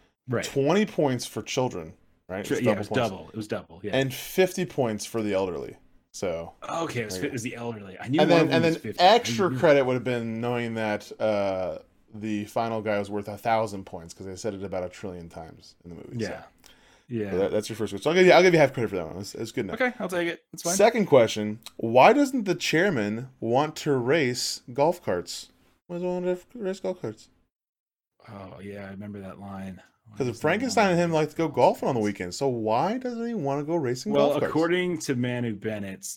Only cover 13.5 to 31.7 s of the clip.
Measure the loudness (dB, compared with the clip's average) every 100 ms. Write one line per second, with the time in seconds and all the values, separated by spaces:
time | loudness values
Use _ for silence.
13.5 | 0 0 -6 -12 -14 -14 -14 -12 -8 -8
14.5 | -6 -6 -6 -6 -8 -12 -12 -14 -16 -16
15.5 | -18 -20 -20 -18 -18 -12 -8 -8 -8 -14
16.5 | _ -20 _ _ _ -10 -6 -4 0 0
17.5 | 0 -4 -4 -6 -4 0 6 8 10 8
18.5 | 6 4 2 -2 -2 -6 -8 -10 -8 -8
19.5 | -4 -4 -2 -2 -2 -4 -2 -4 -6 _
20.5 | -6 0 4 6 4 6 6 6 2 -4
21.5 | -6 -12 -8 2 8 8 8 4 0 -2
22.5 | -2 0 2 2 2 0 -4 -8 -8 0
23.5 | 2 0 -2 -2 0 2 2 2 0 -4
24.5 | -6 -8 0 0 0 -2 -2 -2 -10 -16
25.5 | _ _ _ -12 -6 -4 -2 -2 -4 -6
26.5 | -10 -6 -6 -6 -6 -6 -8 -16 _ _
27.5 | _ _ _ _ _ _ _ -20 -16 -14
28.5 | -14 -14 -12 -12 -12 -12 -12 -12 -14 -12
29.5 | -12 -12 -14 -20 _ -16 -6 -6 -2 -2
30.5 | 0 0 2 4 4 2 2 0 -2 -2
31.5 | 4 2